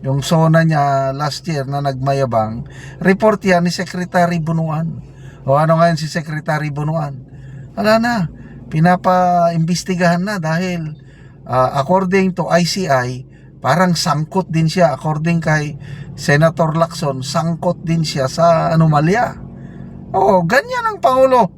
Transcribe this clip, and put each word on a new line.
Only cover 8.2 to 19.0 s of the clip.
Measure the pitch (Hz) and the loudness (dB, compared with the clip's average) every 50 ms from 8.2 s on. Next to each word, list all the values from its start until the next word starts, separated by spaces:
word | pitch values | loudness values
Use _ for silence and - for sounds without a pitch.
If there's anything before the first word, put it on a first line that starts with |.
| 175 151 - - - - - - - | -2 -4 -6 -12 -18 -18 -18 -18 -16
pinapaimbestigahan | - - 156 160 175 180 180 - 185 185 180 180 180 180 175 170 170 170 165 160 160 180 170 - - 190 175 185 170 170 175 180 | -6 0 2 4 4 4 4 2 2 2 4 4 4 4 4 2 2 2 0 0 0 -2 -4 -2 -4 -2 0 2 2 2 2 0
na | 185 160 185 160 | -4 -4 -4 -4
dahil, | 156 160 165 180 185 180 170 160 156 151 - - - - - - - - - - | -2 -2 -2 -2 -2 -4 -4 -6 -8 -10 -12 -18 -20 -20 -20 -20 -20 -20 -20 -10
ah, | - 127 127 127 127 - 143 | -2 0 2 2 2 0 -2
according | 135 135 185 190 190 180 185 196 190 190 180 | 0 2 2 2 2 2 2 2 2 2 0
to | - 160 - | -2 -4 0
I | - 170 175 | 2 0 2
C | 160 - 202 185 165 | 0 -2 -4 -2 0
I, | 139 131 123 123 127 127 131 - - - - - - - - | 0 0 0 -2 -6 -10 -12 -16 -20 -20 -20 -20 -20 -6 -2
parang | 123 139 165 185 180 170 | 0 2 2 4 2 2
sangkot | 156 - 170 147 147 156 - - 190 175 - | 0 0 -2 -2 -2 -2 -2 -2 -4 -2 0
din | 151 160 160 | 0 0 0
siya. | 160 151 180 175 160 135 131 | 2 2 4 2 2 2 0
According | - 156 151 156 156 170 170 165 | -4 -4 -4 -2 0 0 0 0
kay | 160 165 156 156 151 151 143 - - - - - - - - - | 0 0 0 0 0 -4 -8 -12 -14 -14 -14 -14 -14 -14 -14 -8
Senator | - - 147 143 160 165 160 - 170 156 151 | 0 2 4 4 4 2 2 2 0 0 2
Lacson, | 165 165 160 - - - 147 135 131 127 | 0 0 0 -2 -4 -4 -4 -4 -4 -6
sangkot | - - 170 156 165 170 156 - 180 - - - | -4 -4 -2 -2 -2 -4 -2 -2 -4 -4 -4 -2
din | 151 165 165 160 | -2 0 0 0
siya | 151 - 151 131 | -2 -2 -2 -2
sa | 127 - - 165 170 165 160 156 156 165 | -2 0 2 4 4 4 4 2 2 2
anomalya. | 160 160 156 151 147 | 4 4 4 4 2